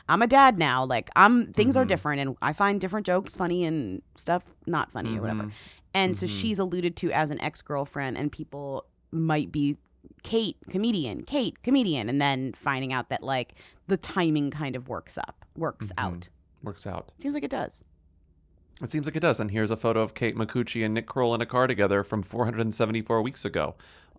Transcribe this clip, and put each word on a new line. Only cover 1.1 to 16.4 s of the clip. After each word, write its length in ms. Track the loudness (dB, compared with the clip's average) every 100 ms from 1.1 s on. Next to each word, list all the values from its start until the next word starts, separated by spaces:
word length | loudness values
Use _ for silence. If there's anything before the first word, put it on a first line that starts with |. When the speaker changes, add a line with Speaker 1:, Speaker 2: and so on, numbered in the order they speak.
| 8
Speaker 1:
I'm, 380 | 8 8 4
things 240 | 2 4 4
are 60 |
Speaker 2:
Mm-hmm. 40 | 4
Speaker 1:
different, 320 | 2 0 -2
and 140 | -2 -2
I 100 | -2
find 300 | 2 2 2
different 240 | -2 -2 0
jokes 320 | 0 0 -4
funny 260 | 0 0
and 380 | 0 0 -2 -6 -10 -8
stuff 280 | -2 -2 -4 _ -4
not 240 | -2 -2
funny 260 | -4 -4 -4
or 40 |
whatever. 220 | -4 -4
Speaker 2:
Mm-hmm. 60 | -6 -12 -20 -20 _
Speaker 1:
And 240 | 0 0 0
so 80 | -4
Speaker 2:
Mm-hmm. 100 | -4
Speaker 1:
she's 240 | -2 -2
alluded 380 | -2 -2 -4 -2
to 140 | -2
as 180 | 0 0
an 80 | -4
ex-girlfriend, 800 | -6 -8 -6 -6 -4 -6 -6 -4
and 120 | -6
people 560 | -6 -12 -12 -8 -8 -10 _ _
might 400 | -2 0 0 0
be, 260 | 0 0 -2 _ _ -20 -20
"Kate, 340 | -4 -2 -2 -6 -6
comedian, 500 | -2 0 0 -2 -6
Kate, 380 | -4 -4 -4 -4
comedian," 480 | 2 2 2 0 0
and 100 | 0
then 320 | 2 0 -4
finding 380 | -4 -4 -2 -2
out 180 | -4 -4
that, 120 | -4
like, 320 | -2 -2 -4 -10 -20 -14 -4
the 80 | -2
timing 540 | -2 0 2 2 0
kind 260 | -2 -6 -6
of 140 | -8
works 300 | -10 -8 -10
up, 260 | -10 -12 -18 -6
works 320 | -6 -6 -8
Speaker 2:
Mm-hmm. 160 | -4 -4 -6
Speaker 1:
out. 140 | -12 _